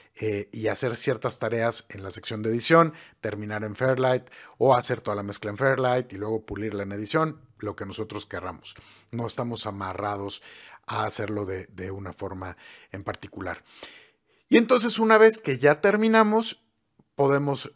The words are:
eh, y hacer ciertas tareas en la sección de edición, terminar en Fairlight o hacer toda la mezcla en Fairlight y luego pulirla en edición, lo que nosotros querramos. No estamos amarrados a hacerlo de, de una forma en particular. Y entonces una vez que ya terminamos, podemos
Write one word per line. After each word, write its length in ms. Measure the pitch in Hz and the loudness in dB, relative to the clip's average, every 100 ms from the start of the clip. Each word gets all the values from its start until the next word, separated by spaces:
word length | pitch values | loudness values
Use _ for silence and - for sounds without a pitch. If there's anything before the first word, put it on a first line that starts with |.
| _ - | _ -6
eh, 300 | 110 101 104 | -4 -4 -6
y 180 | 113 107 | -4 -4
hacer 260 | 101 127 113 | -2 -2 -2
ciertas 420 | - 117 127 - | -2 -2 -2 -4
tareas 480 | 110 113 117 - - | -2 0 0 -2 -6
en 120 | - | -10
la 80 | 98 | -6
sección 320 | - - 110 | -6 -6 -6
de 80 | 110 | -2
edición, 460 | 117 - 165 165 - - _ | -2 4 6 4 0 -20 _
terminar 420 | 107 104 104 107 | -8 -6 -6 -6
en 120 | 107 101 | -6 -2
Fairlight 560 | 131 131 127 127 127 - - - | 0 2 2 2 -2 -20 -14 0
o 180 | 127 123 | 4 4
hacer 240 | - 120 | 2 -2
toda 140 | - 104 | -4 -4
la 60 | |
mezcla 300 | 101 101 104 | -4 -8 -8
en 80 | 101 | -2
Fairlight 520 | 135 131 127 127 127 | 0 2 2 0 -2
y 60 | 95 | -6
luego 260 | 104 113 | -4 -4
pulirla 380 | - 101 110 101 | -6 -8 -6 -6
en 100 | 98 | -6
edición, 480 | 101 107 160 160 151 - - | -6 -2 0 -2 -4 -18 -12
lo 160 | 104 98 | -10 -8
que 100 | 98 | -10
nosotros 400 | 98 107 104 - | -10 -8 -8 -8
querramos. 480 | 92 92 95 - - - - _ | -8 -10 -12 -16 -20 -20 -20 _
No 160 | 117 117 | -6 -4
estamos 400 | - 120 113 110 | -4 -4 -4 -6
amarrados 760 | 98 95 92 104 101 101 - - - - - - | -6 -8 -4 -4 -4 -6 -10 -14 -20 -20 -18 -8
a 180 | 113 107 | -4 -2
hacerlo 400 | 107 104 104 95 | -2 -4 -4 -4
de, 220 | 95 92 | -8 -10
de 240 | 90 90 | -12 -10
una 220 | 98 95 | -10 -12
forma 440 | - 98 92 92 87 - - - | -10 -10 -10 -12 -14 -18 -20 -16
en 120 | 95 | -12
particular. 600 | 101 98 - - 92 82 - - - - - _ _ _ - | -10 -10 -10 -10 -10 -10 -14 -20 -20 -20 -20 _ _ _ 4
Y 80 | 226 | 4
entonces 400 | 226 247 226 220 | 6 4 2 2
una 220 | 226 220 | 6 8
vez 200 | 220 220 | 8 6
que 200 | - 131 | -2 4
ya 220 | 143 151 | 4 6
terminamos, 840 | 202 208 220 220 214 214 226 - _ _ _ _ _ | 4 4 4 6 4 2 0 -6 _ _ _ _ _
podemos 600 | - 139 139 143 135 - | 0 2 2 0 -2 -6